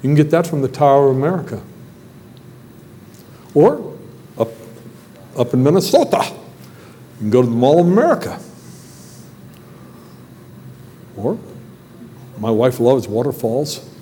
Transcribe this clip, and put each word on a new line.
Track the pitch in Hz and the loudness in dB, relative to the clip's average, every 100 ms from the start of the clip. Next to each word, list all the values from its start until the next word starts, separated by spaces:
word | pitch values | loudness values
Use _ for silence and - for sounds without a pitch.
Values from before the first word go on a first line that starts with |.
You | 131 | 2
can | 151 | 2
get | 151 | 2
that | 165 170 | 0 0
from | 151 | -2
the | 135 | -4
Tower | 131 147 139 139 | 2 4 6 4
of | 131 | 2
America. | 147 185 - 104 - - - - - - - - - - - - - - - - - - - | -2 -4 -6 -12 -14 -20 -20 -20 -20 -20 -20 -20 -20 -20 -20 -20 -20 -20 -20 -20 -20 -20 -4
Or | 147 190 294 - - - - - - | 4 4 2 -10 -16 -20 -20 -20 -6
up, | - - - - - - - - - - | -6 -6 -20 -20 -20 -20 -20 -20 -18 -6
up | 123 | -2
in | 127 | 2
Minnesota, | 135 180 - 311 302 - - | 2 2 2 0 0 -2 -4
you | - - - - - - - - - | -8 -20 -20 -20 -20 -20 -20 -20 -8
can | 107 | 0
go | 120 | 2
to | 123 | 2
the | 117 | 2
Mall | 127 160 | 2 4
of | 175 | 4
America. | 196 320 294 - - - - - - - - - - - - - - - - - - - - - - - - - - - - - - | 2 2 0 -4 -12 -18 -20 -20 -20 -20 -20 -20 -20 -20 -20 -20 -20 -20 -20 -20 -20 -20 -20 -20 -20 -20 -20 -20 -20 -20 -20 -20 -8
Or | 107 226 - - - - - - - - - - | -6 -6 -12 -20 -20 -20 -20 -20 -20 -20 -20 -8
my | 107 | -4
wife | 110 127 123 | 0 0 2
loves | 117 131 101 | 2 2 -2
waterfalls. | 107 131 - 113 120 147 - - - | -6 -4 -4 -4 -4 -6 -10 -16 -20